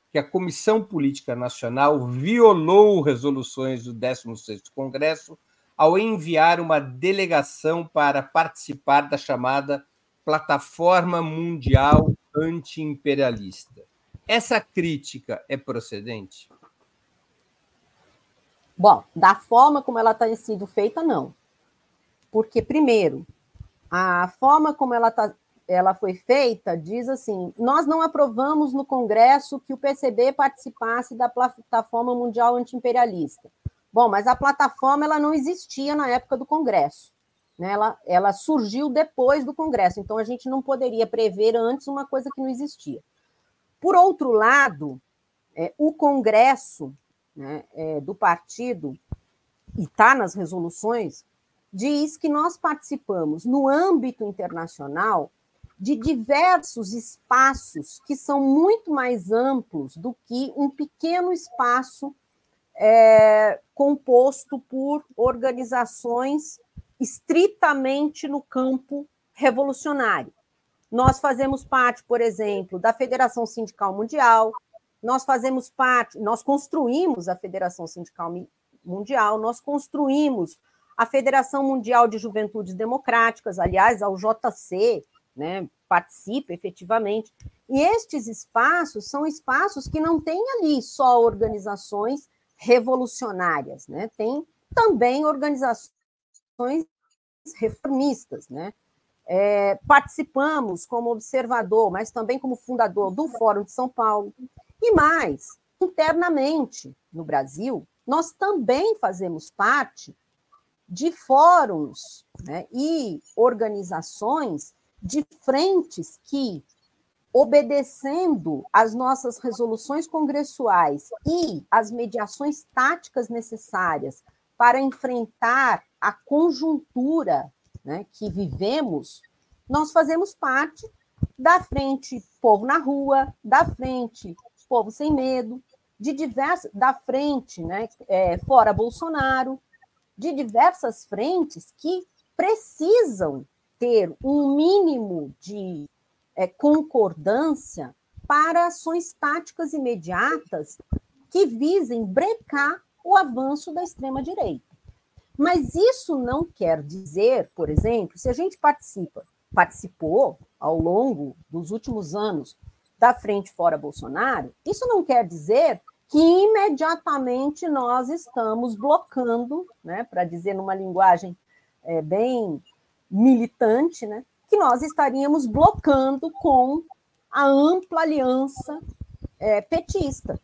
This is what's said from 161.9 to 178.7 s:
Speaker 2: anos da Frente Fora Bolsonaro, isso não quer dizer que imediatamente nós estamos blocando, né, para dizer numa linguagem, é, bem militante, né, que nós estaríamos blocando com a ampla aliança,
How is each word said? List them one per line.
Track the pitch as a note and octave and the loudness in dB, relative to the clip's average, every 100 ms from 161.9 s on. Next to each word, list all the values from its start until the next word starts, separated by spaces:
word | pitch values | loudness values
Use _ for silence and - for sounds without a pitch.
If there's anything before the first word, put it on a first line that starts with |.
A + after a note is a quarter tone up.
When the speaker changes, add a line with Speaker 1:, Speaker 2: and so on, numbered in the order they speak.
| A3 D#3+ G3 | -10 -8 -6
Speaker 2:
anos | G#3+ E3 C3 _ - - _ _ | -4 -6 -8 _ -20 -20 _ _
da | A#3+ | 4
Frente | B3 G#3+ G3+ G3 | 4 -2 -6 -6
Fora | - E3+ D#3 | -4 -2 -2
Bolsonaro, | D3 - A2+ D3 B3+ A3 C3 - - | -6 -14 -10 -4 -4 -4 -8 -10 -8
isso | G#4+ B4 | -6 -2
não | G#4 | 0
quer | - B3 F#3+ | 2 0 0
dizer | E3 D3+ A#3 D#4+ G3+ _ _ _ | -4 0 2 2 0 _ _ _
que | D4+ | 4
imediatamente | E4 F4+ G#4 A4 G4+ C#4 D#4 E4 E4+ C#4+ B3+ B3 C#4+ D4+ F4 | 6 6 6 4 2 0 -2 -2 -2 -2 -2 -2 -4 -4 -2
nós | C#4 A#3+ B3+ B3+ | -2 0 0 -2
estamos | E4 - B3 A3 A3 B3 G#3 | -6 -6 -4 -2 -2 -4 -2
blocando, | C#4 E4 - C4+ A#3+ A#3 A#3+ D4+ F#4 _ | 2 2 0 -4 -2 -2 -4 -8 -10 _
né, | E3 F#3 B3 | -12 -10 -6
para | F3+ | -4
dizer | F3 E3+ F#3 | -4 -4 -6
numa | G3 F#3+ | -6 -4
linguagem, | F#3+ F#3+ F3+ F#3+ F3 F#3 F3 _ _ _ _ | -6 -4 2 4 4 0 -16 _ _ _ _
é, | D#3+ E3 | -6 -4
bem | D#3 F#3+ A#3+ B3+ G3+ D3 - _ _ _ _ | -2 -2 0 -2 -4 -8 -12 _ _ _ _
militante, | F#3+ B3 B3 A#3+ - A3+ A#3 E4 - G#3+ | 4 6 6 2 0 2 2 0 -2 -12
né, | G#3 - _ _ | -12 -14 _ _
que | G#4 | 2
nós | D4 A#3+ | 4 2
estaríamos | D4+ - C#4+ C4 C#4+ D4+ B3 | 0 0 0 0 0 0 0
blocando | G#3+ E4+ - D#4 C4+ C4+ C4+ D#4+ | 4 4 4 2 2 2 -2 -6
com | F4+ E4 C4 B3+ D4+ E4 - _ _ _ | -4 2 4 4 0 -6 -18 _ _ _
a | C#4 C#4 | 0 2
ampla | C#4 D4 F#4 F#4 E4 | 4 4 2 -2 -2
aliança, | E4 D4+ B3+ B3+ C4+ C#4 - | -2 0 0 0 -2 -8 -12